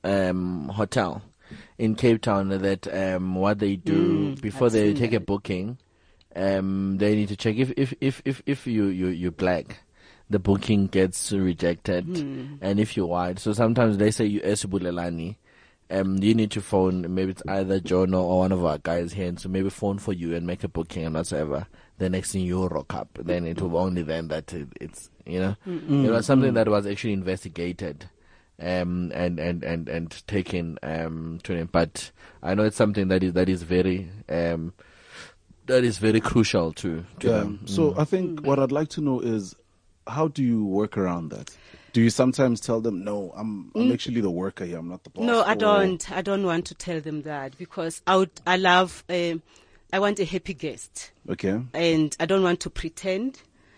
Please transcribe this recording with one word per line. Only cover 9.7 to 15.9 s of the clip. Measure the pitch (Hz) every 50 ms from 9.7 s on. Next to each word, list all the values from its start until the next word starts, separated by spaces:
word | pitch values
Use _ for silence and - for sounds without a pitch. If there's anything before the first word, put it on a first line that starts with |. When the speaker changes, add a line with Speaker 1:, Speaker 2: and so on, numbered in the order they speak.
| - - _ _ _ _ _ - - _ _ -
Speaker 1:
the | 104 101
booking | 90 101 98 98 - - 110 101 98 95
gets | - 95 95 92 90 - - -
rejected. | 107 98 95 90 87 - - 85 85 - - - 92 90 90
Speaker 2:
Hmm. | 165 180 170 147 139 135 135 127 139 - -
Speaker 1:
And | 92 95 101 101
if | 110 107 - 110
you're | 92 82
white, | 87 87 90 90 90 101
so | - 110 104
sometimes | 107 117 113 113 123 120 110 104 98
they | 104 107
say | 110 - 117
you | 104 104 104
Esibulelani, | - 98 104 - - 98 92 98 90 90 87 87 87 87 85 82 80 90 104 _ _ _ _ _ - _ _ _ _ -